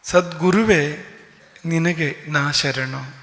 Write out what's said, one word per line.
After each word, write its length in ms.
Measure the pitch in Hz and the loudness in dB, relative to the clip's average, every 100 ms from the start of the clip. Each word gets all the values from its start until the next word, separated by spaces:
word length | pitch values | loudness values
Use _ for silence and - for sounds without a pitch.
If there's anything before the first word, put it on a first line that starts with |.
ಸದ್ಗುರುವೇ, 760 | - 175 175 160 180 190 220 175 147 151 - - - - - - | 4 2 2 -2 2 4 4 4 2 -6 -16 -20 -20 -20 -20 -12
ನಿನಗೆ 440 | 165 165 170 165 151 - 147 | -4 0 0 0 -4 -4 -4
ನಾ 140 | 147 143 | -2 0
ಶರಣು 480 | 143 143 131 131 135 131 - | 0 0 -2 -4 -6 -10 -14